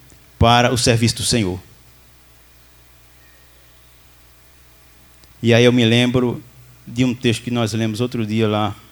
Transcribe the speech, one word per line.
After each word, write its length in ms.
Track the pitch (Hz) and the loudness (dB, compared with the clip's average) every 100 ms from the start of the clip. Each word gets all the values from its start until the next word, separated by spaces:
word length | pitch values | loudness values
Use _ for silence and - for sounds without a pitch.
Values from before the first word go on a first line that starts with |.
| _ - _ - | _ -20 _ 0
para 340 | 117 120 123 | 2 4 2
o 60 | 120 | 0
serviço 380 | 131 113 117 - | 0 2 0 -2
do 60 | |
Senhor. 380 | 95 120 92 95 - - _ - _ _ _ _ _ _ _ _ _ _ _ _ _ _ _ _ _ _ _ _ _ _ _ _ _ _ _ _ _ _ _ _ - _ | -4 -2 -4 -6 -14 -20 _ -20 _ _ _ _ _ _ _ _ _ _ _ _ _ _ _ _ _ _ _ _ _ _ _ _ _ _ _ _ _ _ _ _ -20 _
E 100 | 113 | 2
aí 120 | 113 | 4
eu 80 | 123 | 4
me 120 | 123 | 4
lembro 580 | 113 117 123 123 123 - - - - - - | 2 2 2 0 -2 -4 -12 -20 -20 -20 -10
de 180 | 120 | -4
um 80 | 127 | -4
texto 280 | 117 120 110 | -2 -4 -4
que 80 | 120 | -4
nós 240 | 120 110 | -4 -4
lemos 260 | 113 113 107 | -4 -4 -4
outro 260 | 123 120 107 | -6 -6 -4
dia 220 | 110 107 | -2 0
lá 260 | 104 107 107 - | 0 -4 -6 -18